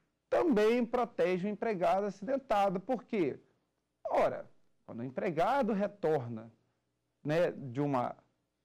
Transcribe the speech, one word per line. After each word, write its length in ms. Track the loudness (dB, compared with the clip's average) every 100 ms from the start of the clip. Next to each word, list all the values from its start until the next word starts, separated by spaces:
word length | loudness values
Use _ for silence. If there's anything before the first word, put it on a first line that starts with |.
| _ _ _
também 560 | 0 4 4 4 4
protege 600 | 0 -2 -2 0 0 2 -2
o 40 |
empregado 560 | -4 -4 0 2 2 0
acidentado. 720 | -4 -4 -4 0 2 2 0
Por 260 | -4 -6
quê? 360 | -2 -2 0 -2 _ _ _ _ _ _
Ora, 440 | -4 0 0 -2 -10 -20 _ _
quando 160 | -16 -12
o 40 |
empregado 680 | -10 -6 -4 0 0 0 0
retorna, 800 | -2 -4 -2 0 0 -2 -10 -14 -20 _ _ _ _ _ _
né, 300 | -2 0 0
de 280 | -2 -8 -4
uma, 340 | -2 -2 -2 -6 _ _ _ _